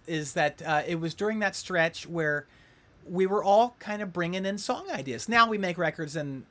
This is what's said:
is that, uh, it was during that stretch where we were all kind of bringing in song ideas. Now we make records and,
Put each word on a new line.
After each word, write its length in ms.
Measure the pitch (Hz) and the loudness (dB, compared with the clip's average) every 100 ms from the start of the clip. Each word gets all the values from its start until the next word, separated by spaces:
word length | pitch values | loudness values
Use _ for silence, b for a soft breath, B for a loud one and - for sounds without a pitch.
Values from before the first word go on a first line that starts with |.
| - | -6
is 260 | 160 151 | -4 -2
that, 280 | - 151 - 160 | 0 0 0 0
uh, 160 | 151 - | 0 0
it 80 | 170 | -2
was 140 | 165 | -4
during 260 | - 202 220 | -2 -2 0
that 160 | 202 - | -2 -2
stretch 520 | - 180 165 - - | -2 2 2 0 -8
where 380 | 170 156 147 - b b b b b - | -2 0 0 -4 b b b b b -8
we 200 | 180 190 | 0 2
were 160 | 202 | 2
all 320 | 190 202 240 - | 4 6 6 0
kind 220 | - 208 | -8 -6
of 120 | 208 | -6
bringing 320 | 175 170 185 190 | -4 -2 -2 -2
in 120 | 202 | -2
song 320 | - 262 392 | -2 -4 -4
ideas. 380 | 277 - 117 - | -8 -6 -6 2
Now 200 | 233 226 | 6 6
we 100 | 214 | 4
make 200 | 190 175 | -2 0
records 380 | 165 160 156 156 | -2 -2 -6 -6
and, 300 | 143 135 - | -6 -8 -10